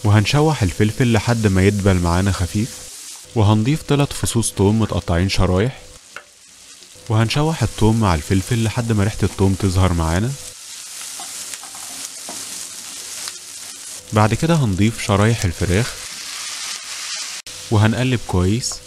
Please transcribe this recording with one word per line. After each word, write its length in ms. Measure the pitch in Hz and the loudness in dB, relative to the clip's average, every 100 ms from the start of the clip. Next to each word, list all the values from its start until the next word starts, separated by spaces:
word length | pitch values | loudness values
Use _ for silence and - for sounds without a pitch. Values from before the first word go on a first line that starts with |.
وهنشوح 600 | 107 104 101 143 156 147 | 6 4 4 2 2 2
الفلفل 500 | 95 - 107 - 127 | -2 2 0 2 2
لحد 340 | 110 - 120 107 | 2 2 2 2
ما 200 | 95 98 | 4 4
يدبل 320 | 104 95 92 | 4 2 2
معانا 320 | 87 87 98 | 2 2 2
خفيف، 480 | 92 90 104 110 - - - - - - 117 | 0 -2 -2 -4 -6 -16 -16 -18 -18 -6 2
وهنضيف 460 | 101 107 110 156 | 4 4 2 -2
تلات 320 | - 143 143 | 0 0 2
فصوص 380 | - - 117 107 | -2 -2 0 -2
توم 280 | - 98 110 | 2 2 4
متقطعين 500 | 104 - - 85 98 | 0 -2 0 0 2
شرايح، 520 | - 90 92 120 - - - - - - - - - - - - - - | 2 2 2 0 -4 -20 -20 -20 -20 -20 -20 -20 -20 -20 -20 -20 -20 -2
وهنشوح 540 | 110 113 - 156 165 | 2 2 2 0 0
التوم 360 | - - 107 113 | -2 2 2 4
مع 160 | 107 80 | 4 2
الفلفل 480 | - 95 - 117 | 2 0 2 0
لحد 280 | 113 123 117 | 0 -2 0
ما 120 | 107 | 2
ريحة 200 | 98 - | 2 0
التوم 300 | 98 - 98 | -2 2 2
تظهر 400 | 95 98 92 92 | 2 2 4 4
معانا. 380 | 87 80 85 117 139 - - - - - - - - - - - - - - - - - - - - - - - - - - - - - - - - - - - - - | 2 2 0 0 -6 -14 -18 -18 -16 -16 -14 -14 -14 -14 -14 -12 -14 -14 -16 -16 -12 -14 -14 -14 -14 -12 -12 -12 -14 -14 -14 -14 -12 -12 -14 -18 -16 -16 -16 -16 -16 -2
بعد 200 | 107 107 | 2 2
كده 220 | 110 160 165 | 2 2 2
هنضيف 460 | 123 92 107 113 | 2 4 2 2
شرايح 440 | - 98 107 117 92 | 0 4 4 2 -2
الفراخ 500 | - 87 90 131 - - - - - - - - - - - - - - - - - - | -2 0 2 0 -6 -14 -14 -12 -12 -10 -10 -10 -12 -12 -12 -10 -10 -10 -12 -14 -16 0
وهنقلب 480 | 110 107 113 127 123 - | 4 4 2 0 0 0
كويس 520 | 92 92 117 - - | 0 2 0 -2 -10